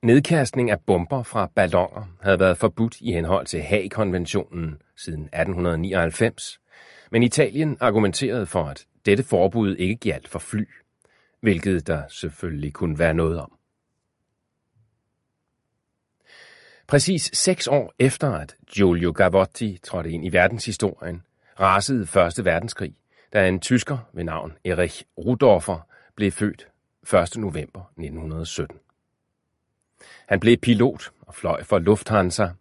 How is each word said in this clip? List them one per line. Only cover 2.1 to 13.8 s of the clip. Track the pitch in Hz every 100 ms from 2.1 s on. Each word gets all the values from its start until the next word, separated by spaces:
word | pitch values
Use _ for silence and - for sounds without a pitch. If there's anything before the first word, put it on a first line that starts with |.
| -
havde | 98 92
været | 95 87
forbudt | 113 - 117 -
i | 117
henhold | 85 82 92 -
til | -
Haagkonventionen | 78 107 95 - 104 90 85 101 - 87 82 73 _ _
siden | - 78 73
atten | 80 82
hundrede | 87 87 82
nioghalvfems, | 92 92 82 - 113 - - - _ - - - _
men | 117
Italien | 120 - 131 120 156 139
argumenterede | 123 107 104 85 131 120 95
for, | 92
at | 80 78 _ _ -
dette | 101
forbud | 131 95 92 113 101 95
ikke | 92 113
gjaldt | 107 73 -
for | -
fly, | - 107 107 - _ _ _ _ _ _
hvilket | 113 87 98 90 76
der | 78 71
selvfølgelig | - 82 - 87 76 73
kunne | - 87 76
være | 82
noget | 80 80 82
om. | - _ _ _